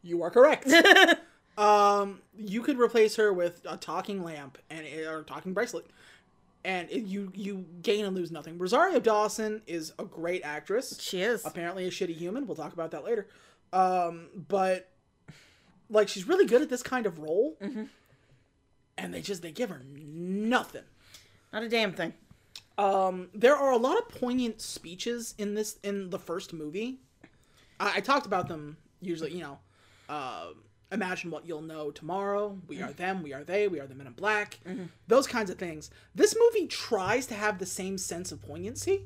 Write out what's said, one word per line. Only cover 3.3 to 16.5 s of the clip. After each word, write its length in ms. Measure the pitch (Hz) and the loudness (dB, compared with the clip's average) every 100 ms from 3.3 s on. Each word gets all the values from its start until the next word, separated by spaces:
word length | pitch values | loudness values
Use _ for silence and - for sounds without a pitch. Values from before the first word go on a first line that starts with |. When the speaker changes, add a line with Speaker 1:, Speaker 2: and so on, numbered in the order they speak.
Speaker 1:
with 260 | 185 175 175 180 | 2 -2 -4 -12
a 80 | 185 | -12
talking 460 | - 165 185 196 | -6 -6 -6 -8
lamp 320 | 165 151 139 - _ | -8 -10 -14 -20 _
and, 160 | 160 156 151 | -14 -12 -10
or 140 | 160 160 | -8 -8
a 40 | |
talking 280 | 151 143 185 | -10 -10 -6
bracelet, 320 | 185 240 165 - _ - - _ _ _ _ | -2 -2 -4 -12 _ -20 -20 _ _ _ _
and 240 | 185 185 165 | -4 -4 -4
it, 120 | - | -6
you, 260 | 214 196 196 | -4 -6 -8
you 320 | 185 196 196 175 175 | -8 -8 -8 -12 -8
gain 240 | 170 208 208 | 0 0 0
and 100 | 190 | -4
lose 140 | 165 | -6
nothing. 260 | 160 160 170 | -8 -12 -6
Rosario 420 | 180 247 359 311 | 2 4 4 4
Dawson 600 | 226 208 214 208 220 214 - | 4 4 2 0 -4 -6 -6
is 260 | 170 160 - | -8 -8 -12
a 60 | |
great 360 | 208 - 170 180 | -12 -8 -4 -4
actress. 560 | 147 151 - 208 269 - | -6 -10 -2 -2 -2 -10
Speaker 2:
She 180 | - 185 | -6 -2
is. 240 | 202 226 | -2 -2
Speaker 1:
Apparently 420 | - 175 170 190 185 | -4 -6 -8 -4 -6
a 40 | |
shitty 240 | 175 185 165 | -4 -6 -4
human. 300 | 175 233 262 | -6 -6 -6
We'll 100 | 160 | -8
talk 160 | 147 | -8
about 200 | 165 160 | -8 -8
that 120 | 160 | -6
later. 220 | 156 226 196 - - _ _ | -4 -4 -4 -18 -20 _ _
Um, 540 | 185 185 185 170 170 165 202 147 | 2 4 4 0 -4 -16 -18 -2
but, 400 | 196 185 - - _ _ _ - - _ _ _ _ _ | 0 2 0 -6 _ _ _ -20 -20 _ _ _ _ _
like, 180 | 214 202 | 2 2
she's 180 | 196 185 | -2 0
really 200 | 370 | 4
good 160 | 277 | 6